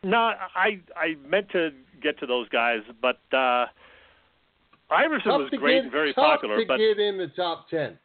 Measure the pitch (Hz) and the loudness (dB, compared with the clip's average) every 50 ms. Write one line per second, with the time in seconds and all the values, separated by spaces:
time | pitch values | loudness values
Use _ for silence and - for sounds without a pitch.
0 | - 190 196 233 233 226 208 - 190 185 - 185 185 220 214 185 175 _ - 170 | 0 0 2 2 2 0 -2 -4 -10 -10 -2 0 0 0 0 -4 -12 _ -8 -6
1 | 160 165 160 147 139 139 165 196 208 202 - 190 165 160 143 131 131 _ _ - | -4 -4 -4 -6 -8 -2 -2 -2 -2 0 -2 -2 -2 -2 -4 -10 -20 _ _ -6
2 | 120 147 147 - - 127 123 123 117 107 - 120 117 120 120 113 104 117 120 113 | -4 -4 -4 -4 -4 -4 -2 -2 -2 -2 -2 0 0 2 0 -2 -4 -10 -14 _
3 | 117 127 127 - _ _ - 131 131 127 123 123 123 - - _ - - - - | -2 -2 -2 -2 _ _ 0 0 2 2 2 0 0 -2 -6 _ -20 -20 -20 -20
4 | _ _ _ _ _ _ _ _ _ _ _ _ _ _ _ _ _ _ - 170 | _ _ _ _ _ _ _ _ _ _ _ _ _ _ _ _ _ _ 2 2
5 | 262 320 311 254 - 214 247 311 277 - - 247 - 147 - 269 262 - - 151 | 2 2 0 -2 0 0 0 0 0 -2 -4 0 2 4 4 4 2 0 -2 -2
6 | 156 147 - - 269 302 311 294 - - 208 214 226 185 131 131 214 220 208 202 | 0 0 2 4 4 4 4 2 0 -2 -2 -2 0 0 2 2 4 2 2 2
7 | 208 208 202 190 180 156 - - 180 175 165 160 - _ - 160 147 120 85 - | 0 -2 -2 -4 -6 -8 -4 -4 -4 -4 -4 -8 -10 _ -6 -4 -4 -6 -8 -14
8 | _ | _